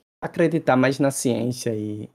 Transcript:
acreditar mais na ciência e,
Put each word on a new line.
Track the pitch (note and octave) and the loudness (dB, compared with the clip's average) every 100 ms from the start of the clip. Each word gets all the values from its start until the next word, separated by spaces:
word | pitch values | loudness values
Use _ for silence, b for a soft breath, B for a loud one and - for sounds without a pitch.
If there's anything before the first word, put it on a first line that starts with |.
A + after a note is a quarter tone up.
| _ - | _ -12
acreditar | - - E3 D#3+ - B2+ | -8 0 2 2 2 4
mais | B2+ C3+ | 4 2
na | C#3 | 0
ciência | - B2+ A2+ A#2+ B2 A#2+ | 0 0 0 -2 -4 -4
e, | G#2+ G#2+ G#2 - | -4 -6 -8 -12